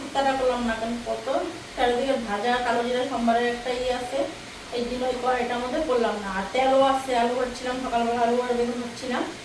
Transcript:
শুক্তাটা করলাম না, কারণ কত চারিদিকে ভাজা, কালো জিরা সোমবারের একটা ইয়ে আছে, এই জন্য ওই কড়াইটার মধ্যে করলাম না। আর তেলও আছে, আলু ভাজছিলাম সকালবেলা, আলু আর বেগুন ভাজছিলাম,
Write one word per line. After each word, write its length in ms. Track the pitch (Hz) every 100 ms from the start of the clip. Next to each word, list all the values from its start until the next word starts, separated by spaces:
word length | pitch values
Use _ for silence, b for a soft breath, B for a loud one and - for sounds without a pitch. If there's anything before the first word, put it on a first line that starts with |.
শুক্তাটা 320 | - 277 277 269
করলাম 240 | 254 240 233
না, 60 | 220
কারণ 160 | 226 240 -
কত 180 | 226 269 - - - -
চারিদিকে 400 | - 247 240 269 247 220
ভাজা, 240 | 208 240 247 240
কালো 140 | 240 240
জিরা 160 | 247 277
সোমবারের 360 | 240 233 233 240
একটা 160 | 240 254 247
ইয়ে 120 | 254 247
আছে, 180 | 247 269 330 - - - - 240
এই 60 | 240
জন্য 140 | 247 254
ওই 60 | 240
কড়াইটার 380 | 254 247 233 240
মধ্যে 180 | 247 320 311
করলাম 260 | 240 226 208
না। 60 | 196 190
আর 60 | 196
তেলও 260 | 254 269 269 269
আছে, 180 | 269 262 240
আলু 120 | 240 254
ভাজছিলাম 360 | 247 - 254 254
সকালবেলা, 360 | 247 233 233 240 233
আলু 100 | 240 240
আর 60 | 240
বেগুন 200 | 240 240
ভাজছিলাম, 400 | - - 254 233 - -